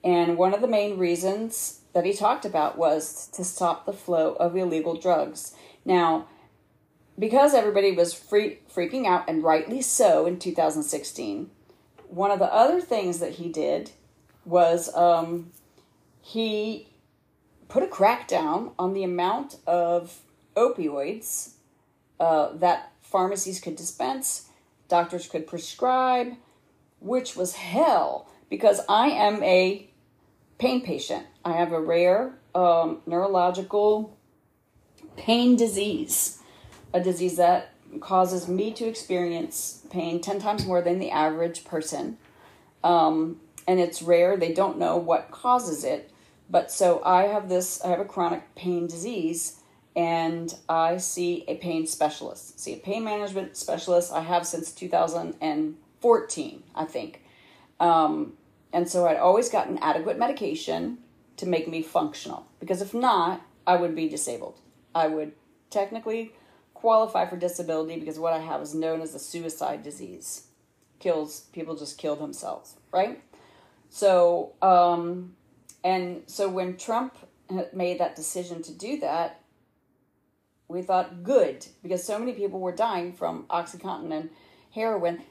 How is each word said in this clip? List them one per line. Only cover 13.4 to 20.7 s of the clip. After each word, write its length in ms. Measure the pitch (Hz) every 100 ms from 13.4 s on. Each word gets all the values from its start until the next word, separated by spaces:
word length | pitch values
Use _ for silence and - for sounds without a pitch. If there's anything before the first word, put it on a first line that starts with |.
| 170
did 420 | 160 147 156 214 - _ _ _ _
was, 500 | 175 175 170 170 170
um, 560 | - 175 170 165 170 170 - _ _ _ _ _ _
he 680 | - 226 226 214 214 220 - _ _ _ _ _ _ _ _
put 140 | 254
a 40 | 381
crackdown 840 | - 202 247 - 175 156 175 233 -
on 140 | 185
the 100 | 196
amount 540 | 185 175 180 226 285 - -
of 540 | 175 170 175 170 - _ _ _
opioids, 1000 | - 240